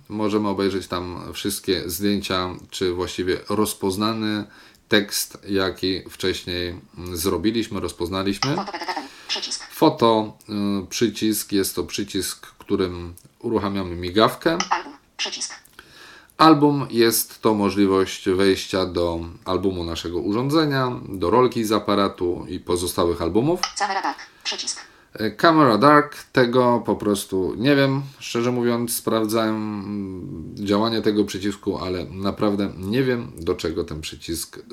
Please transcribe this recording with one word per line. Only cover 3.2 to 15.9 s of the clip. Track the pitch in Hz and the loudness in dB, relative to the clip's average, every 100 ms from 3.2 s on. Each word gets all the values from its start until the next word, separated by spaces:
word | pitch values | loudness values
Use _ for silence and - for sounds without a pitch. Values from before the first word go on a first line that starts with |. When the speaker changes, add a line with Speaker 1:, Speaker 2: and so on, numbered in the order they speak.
| 92 87 - | -2 -2 -2
Speaker 1:
rozpoznany | 107 104 - 98 95 107 110 107 104 101 - - _ - | 0 0 -2 -2 0 -2 0 -2 -4 -6 -14 -20 _ 0
tekst, | 107 101 - - - 98 | 2 2 -4 -6 -10 -4
jaki | 98 95 90 95 90 - | 0 0 0 -2 -2 -6
wcześniej, | - 92 90 - 87 90 85 - - | -4 -4 -2 -4 -6 -6 -8 -14 -12
mm, | 87 87 | -8 -4
zrobiliśmy, | 92 85 104 117 104 98 | -2 0 0 0 -2 -4
rozpoznaliśmy. | 85 - 87 95 98 98 131 170 | -6 -4 -4 -2 -2 0 -2 -2
Speaker 2:
Foto | 202 | -4
P | 175 | -8
T | - | -8
T | |
P. | - 285 - - | -8 -10 -14 -10
Przycisk. | - - - - | -8 -6 -8 -12
Speaker 1:
Foto, | - 160 - 113 110 107 - - 104 101 98 | 2 2 4 4 4 0 -8 -8 -4 -2 -2
y, | 87 | -4
przycisk, | - 113 104 110 104 - | -2 -2 0 -2 -2 -2
jest | 101 92 - | -2 0 -4
to | |
przycisk, | 85 - 101 95 - - - - | -6 -6 -6 -6 -6 -8 -16 -18
którym | - 98 90 87 87 87 - _ | -4 -2 -2 -4 -12 -14 -20 _
uruchamiamy | 117 107 98 98 90 87 | -4 -2 -2 -4 -4 -6
migawkę. | 87 98 113 - 165 170 - | -2 4 4 2 -2 -2 -2
Speaker 2:
Album. | - - - _ - | -4 -6 -18 _ -8
Przycisk. | - - - - - - - | -8 -6 -10 -12 -20 -20 -20